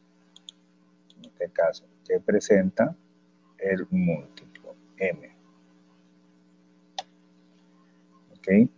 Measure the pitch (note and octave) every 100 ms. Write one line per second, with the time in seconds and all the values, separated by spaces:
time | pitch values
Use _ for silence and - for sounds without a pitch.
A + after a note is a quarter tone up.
0 | _ _ _ _ - - _ _ _ _
1 | _ - - - F2 - E2 - - _
2 | - F2+ - G2+ - G2+ F#2+ - C3 F3
3 | _ _ _ _ _ - F#2+ F#2+ F2+ F#2
4 | F2 D#2 - - - - - - - -
5 | F#2+ D2+ - - _ _ _ _ _ _
6 | _ _ _ _ _ _ _ _ _ -
7 | - _ _ _ _ _ _ _ _ _
8 | _ _ _ - - G2+ B2+